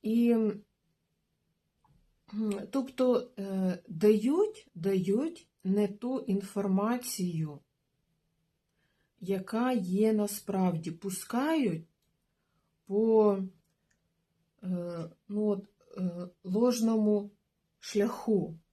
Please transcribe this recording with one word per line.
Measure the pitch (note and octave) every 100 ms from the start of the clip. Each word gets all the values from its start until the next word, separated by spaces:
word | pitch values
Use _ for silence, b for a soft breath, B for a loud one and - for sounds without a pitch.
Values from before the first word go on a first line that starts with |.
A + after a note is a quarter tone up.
І, | G#3+ A3+ A#3
м, | A#3 A3 F#3+ - _ _ _ _ _ _ _ _ _ _ _ _ _ _ _ _ G#3 G#3+ G3+ G3+
тобто, | C4+ C4 - B3+ A#3+ B3 -
е, | G3 F#3+ F#3+ F3 -
дають, | D#3+ G#3 G#3+ A3 D#4+ G#4+ - - -
дають | F#3 F#3+ F3+ G#3 D#4+ E4+ _ _
не | F#3+ G3+ G#3
ту | G#3 A#3+ C4
інформацію, | - G3 F#3+ G3+ G3+ F#3+ G#3 B3 B3 - F3+ E3 D#3 C#3+ _ _ _ _ _ _ _ _ _ _ _ _ _ _ _ _
яка | F3+ F#3+ F#3+ A3 B3
є | B3 F3+ F#3+ A3
насправді, | G#3+ G#3 G#3 - F#3+ F#3 E3 E3
пускають | D#3 G3 F#3+ - A#3 D4 D#4+ A#3 D#3+ - _ _ _ _ _ _ _ _ _ -
по, | G3+ A3+ A3 G#3+ G3 F#3+ _ _ _ _ _ _ _ _ _ _ _
е, | F3+ F3+ F3 E3+ E3 - _
ну, | G#3 G#3+
от, | G3 G3+ _ _ -
е, | F3+ F3 F3+ _
ложному | F#3 G3 B3 A#3 A3+ A3 G#3 G#3 G#3 _ _ _ _ _
шляху. | - G#3 G3+ - - G3+ D#3+ - _